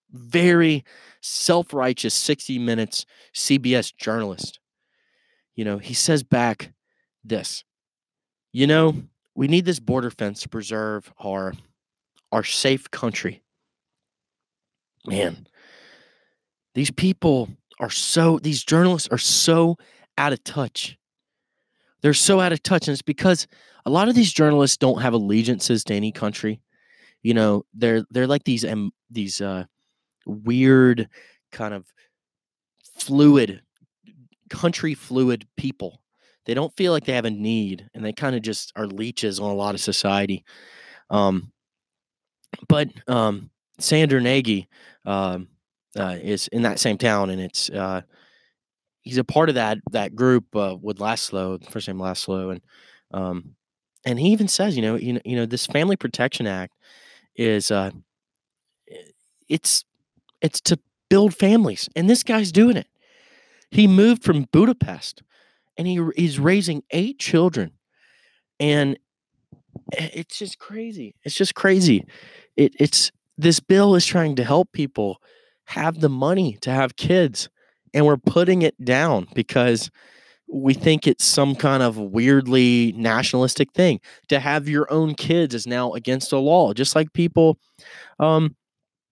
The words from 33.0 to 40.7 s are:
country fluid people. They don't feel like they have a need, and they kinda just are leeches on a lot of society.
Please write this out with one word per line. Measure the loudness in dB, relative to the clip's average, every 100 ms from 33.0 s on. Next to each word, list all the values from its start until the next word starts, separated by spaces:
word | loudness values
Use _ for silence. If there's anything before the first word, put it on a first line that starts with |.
| -2 4 8 6 4 -4 _ _ _ _ _ _ _ _ -20
country | -4 -4 -2 -6
fluid | -8 -6 -2 0 -2 -8 -10
people. | -10 -10 -14 -16 _ _ _ _ -8
They |
don't | -6 -6 -4
feel | -2
like | -2 -2
they |
have | -4 -4
a |
need, | -4 -2 -2 -4 -8 -14
and | -12 -12
they |
kinda | -6 -6 -4
just | -6 -10 -10 -10
are | -10
leeches | -8 -10 -6 -6 -6
on | -6
a | -4
lot | -6
of | -6
society. | -6 -4 -2 -2 -2 -6 _ -20 -20